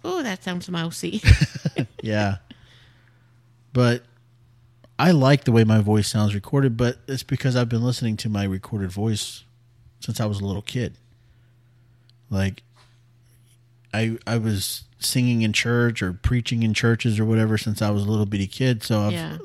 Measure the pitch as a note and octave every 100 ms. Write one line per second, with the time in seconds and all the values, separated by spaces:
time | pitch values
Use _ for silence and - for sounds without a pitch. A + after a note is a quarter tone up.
0 | - F#4 B3+ F#3 - F3+ F3 F3 E3 -
1 | E3+ G#3+ - - - - - - B2 -
2 | A2 G#2 G#2 F#2+ - - - - - _
3 | _ _ _ _ _ _ _ B2 A#2+ B2
4 | - _ _ _ _ _ _ _ _ -
5 | D#3+ E3 C3 C#3+ - A#2 A2 A2 G2+ G#2+
6 | G2 A2 G#2 G2+ - C#3 C3+ A#2 A#2+ -
7 | - C3 - C3+ C3+ B2 A#2+ A#2 B2 A#2+
8 | A#2 G#2+ A2+ G2+ G2+ F#2+ - G#2+ F#2+ F#2+
9 | A2+ G#2 - - - _ _ _ - _
10 | - A2 G#2+ G2+ G3 C#3 - B2+ G#2 -
11 | _ _ _ _ _ _ _ _ _ _
12 | _ _ - F#2+ G2 - - _ _ _
13 | _ _ _ _ _ _ _ _ _ G#2+
14 | A2+ A2+ - A#2 A2 G2 - - - -
15 | - C3 B2 A#2 A2 G#2+ A#2 A#2+ A#2+ A2+
16 | F#2 F2+ - B2 A2+ A#2 A2+ G#2+ A#2 A2+
17 | A#2+ G#2+ A2 A2+ A2 G#2+ A#2 G2+ G#2 G#2
18 | G2+ G#2+ G#2 G#2 G2 - C3 A2+ - A2
19 | G#2 G#2+ D#2+ -